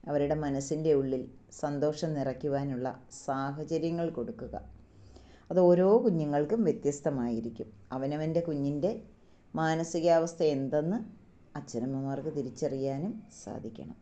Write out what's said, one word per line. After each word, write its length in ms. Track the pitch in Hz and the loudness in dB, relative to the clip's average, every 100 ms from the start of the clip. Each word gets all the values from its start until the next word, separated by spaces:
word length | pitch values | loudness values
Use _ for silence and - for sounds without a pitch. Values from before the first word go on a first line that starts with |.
അവരുടെ 320 | - 147 143 | -2 0 0
മനസ്സിൻ്റെ 560 | 156 147 135 139 156 160 | 0 0 -4 -2 0 4
ഉള്ളിൽ 300 | 143 135 131 127 - - | 4 4 -2 -6 -14 -20
സന്തോഷം 560 | - 147 143 151 151 160 | -6 -4 0 0 0 -2
നിറയ്ക്കുവാനുള്ള 760 | 151 135 127 151 139 143 123 127 123 - | -2 -2 -2 -2 -2 -2 -4 -4 -6 -16
സാഹചര്യങ്ങൾ 920 | - - 135 139 147 151 160 165 170 170 | -10 -4 -2 -4 -6 -2 -2 0 0 -2
കൊടുക്കുക. 460 | 127 117 113 120 - - - - - - - - - - | -2 -8 -8 -10 -10 -12 -20 -20 -20 -20 -20 -20 -20 0
അത് 100 | 180 | 6
ഓരോ 280 | 180 175 190 226 | 8 8 8 6
കുഞ്ഞുങ്ങൾക്കും 640 | 233 165 151 143 147 226 | 6 2 2 2 2 2
വ്യത്യസ്തമായിരിക്കും. 1040 | 185 - 143 139 156 139 120 113 117 117 - - - | 2 2 -2 0 -2 0 -2 -2 -6 -10 -12 -14 -10
അവനവൻ്റെ 500 | 131 139 147 156 165 | -4 -4 -2 0 0
കുഞ്ഞിൻ്റെ 500 | 170 147 139 147 135 226 - - - - _ | -2 -2 -2 0 -2 -2 -12 -20 -20 -20 _
മാനസികാവസ്ഥ 880 | 156 160 160 165 170 170 165 165 - 156 | -2 0 0 -2 0 4 4 4 2 2
എന്തെന്ന് 520 | 135 135 151 160 226 - - - - - | 2 0 0 0 -4 -6 -16 -20 -20 -14
അച്ഛനമ്മമാർക്ക് 760 | - - 120 127 135 135 139 147 | -14 -8 -4 -4 -4 -4 -4 -4
തിരിച്ചറിയാനും 840 | 143 127 - 147 135 135 135 190 220 - | -6 -6 -4 -4 -2 -2 -2 -4 -8 -14
സാധിക്കണം. 640 | - - - 110 - - - | -16 -12 -10 -12 -12 -16 -16